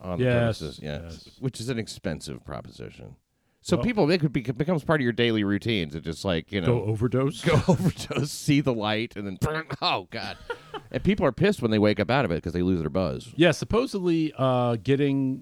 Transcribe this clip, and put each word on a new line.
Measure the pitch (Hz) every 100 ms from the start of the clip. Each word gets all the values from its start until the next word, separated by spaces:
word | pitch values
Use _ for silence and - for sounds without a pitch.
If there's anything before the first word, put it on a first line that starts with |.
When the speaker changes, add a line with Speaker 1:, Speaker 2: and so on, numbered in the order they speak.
| 90
Speaker 1:
on | 90
the | 123
Speaker 2:
Yes, | 120 117 107
Speaker 1:
premises. | 78 -
Yes. | 73 76 85 80 -
Speaker 2:
yes. | -
Speaker 1:
Which | 131 -
is | 113
an | 117
expensive | 104 - 87 71 78 62
proposition. | - 64 58 - 53 - 55 - _ _ _ _ -
So | 170
Speaker 2:
Well |
Speaker 1:
people, | 185 214 151
it | 180
could | 147
be, | 131
becomes | 120 120 151 170
part | - 156
of |
your | 123
daily | 110 120 110
routines. | 101 101 - 107 78
It's | 78
just | 82 78
like, | 98 82 -
you | 101
know, | 82
Speaker 2:
Go | 120
overdose? | 98 107 120 123 135 -
Speaker 1:
go | 170
<laughs> | 156 -
overdose, | 156 185 - - 143 147
see | - - 143
the | 139
light, | 117 104 107 117 -
and | 101
then, | 90 151 156 160
<laughs> | 143
oh, | 180 127 90
God. | 113 98 90 - 453 - 427 -
And | -
people | 180 202
are | 156
pissed | - 190 -
when | 117
they | 107
wake | 107 101
up | 101
out | 135 107
of |
it | 82
'cause | 82
they | 85
lose | 90 90
their | 76
buzz. | 87 87 64 - -
Speaker 2:
Yeah, | 214
supposedly, | - - 214 254 202 180 165 156 -
uh, | 131 127 123 117
getting | 110 135 143 139 131 135